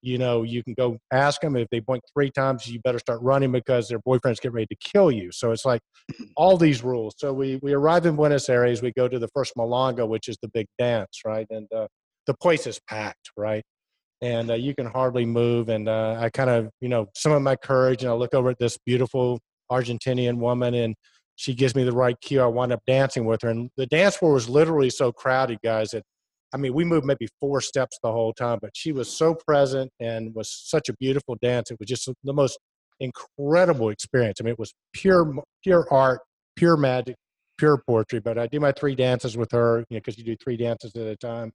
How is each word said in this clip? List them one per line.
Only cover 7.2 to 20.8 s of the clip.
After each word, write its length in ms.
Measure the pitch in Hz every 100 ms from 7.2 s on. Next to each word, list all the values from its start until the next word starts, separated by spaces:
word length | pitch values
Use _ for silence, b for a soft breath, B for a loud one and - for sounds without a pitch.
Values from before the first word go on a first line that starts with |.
| 143
we, 240 | 135 135 131
we 100 | 143
arrive 320 | 143 151 175 170
in 100 | 151
Buenos 320 | 151 143 -
Aires. 320 | 123 123 117
We 100 | 123
go 160 | 117 123
to 100 | 123
the 100 | 113
first 260 | - 127 -
milonga, 500 | 117 123 131 120 113
which 220 | 110 -
is 80 | 110
the 60 | 110
big 180 | 117 107 -
dance, 440 | 123 117 98 -
right? 220 | 110 110 110
And, 180 | 110 107
uh, 160 | 110 107 _ _ _ -
the 80 |
place 320 | 135 180 160 123
is 120 | 107 -
packed, 420 | 110 104 - - -
right? 280 | 104 107 - _ _ _ _ _
And, 300 | 120 117 117
uh, 40 |
you 200 | 117 131
can 120 | 139 123
hardly 380 | 131 131 123
move. 440 | 117 117 120 120 113
And, 180 | 110 107
uh, 280 | 110 110 113
I 80 | 117
kind 220 | - 127
of, 180 | 120 107 _
you 80 | 123
know, 160 | 120 104
some 180 | - 156
of 80 | 147
my 140 | 139 131
courage, 460 | - 135 131 123
and 80 | 127
I 40 |
look 200 | 117 123
over 160 | 139 127
at 80 | 123
this 180 | 120 -
beautiful 560 | - 123 123 135 123 120 _ _ _
Argentinian 640 | 123 120 120 - 127 123 120
woman, 360 | 117 123 123
and 200 | 120